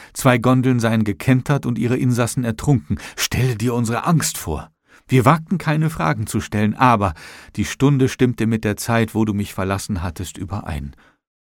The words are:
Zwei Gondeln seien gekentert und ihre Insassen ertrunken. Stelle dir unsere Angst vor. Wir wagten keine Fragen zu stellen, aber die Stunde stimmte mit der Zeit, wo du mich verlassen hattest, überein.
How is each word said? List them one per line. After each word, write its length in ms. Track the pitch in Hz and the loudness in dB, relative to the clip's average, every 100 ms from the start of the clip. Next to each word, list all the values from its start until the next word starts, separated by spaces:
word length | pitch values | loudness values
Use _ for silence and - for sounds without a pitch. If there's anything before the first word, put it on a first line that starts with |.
| - | -18
Zwei 260 | - 135 123 | -2 2 2
Gondeln 400 | 123 131 123 123 | 4 2 4 2
seien 240 | 113 113 | 2 2
gekentert 640 | 104 98 - 131 131 143 - | 0 -2 2 2 2 -2 0
und 100 | - | -2
ihre 180 | 120 127 | 0 0
Insassen 480 | 131 120 117 - | 0 0 0 -2
ertrunken. 540 | 120 110 - 127 - 101 - - | -4 -2 2 2 0 -6 -6 -6
Stelle 400 | - - 127 107 | -4 0 0 0
dir 200 | 120 120 | -2 0
unsere 300 | 113 117 - | -2 -2 2
Angst 320 | 165 - - | 2 2 -4
vor. 340 | - 76 - _ _ _ - | -6 -6 -8 _ _ _ 0
Wir 160 | 131 | 4
wagten 360 | 117 160 - 175 | 6 4 2 -4
keine 320 | - 151 156 | -2 0 0
Fragen 340 | 160 160 110 107 | -2 -2 -2 -2
zu 160 | 110 | -4
stellen, 320 | - 104 107 | -4 -2 0
aber 400 | - 127 113 98 78 - - - - | 2 4 4 2 -4 -14 -20 -12 -6
die 100 | 101 | -6
Stunde 440 | - 135 139 127 | 0 2 4 2
stimmte 380 | - 127 120 113 | 2 0 2 0
mit 160 | 113 | 0
der 140 | 107 101 | -2 -4
Zeit, 360 | - 117 110 | 0 0 0
wo 120 | 107 110 | 0 0
du 100 | 101 | 0
mich 180 | 101 | -4
verlassen 480 | - 95 98 - 98 | -4 -4 -4 -4 -6
hattest, 360 | 90 78 87 - | -6 -8 -10 -10
überein. 580 | 87 95 - 76 69 - _ _ _ _ | -8 -8 -6 -8 -8 -12 _ _ _ _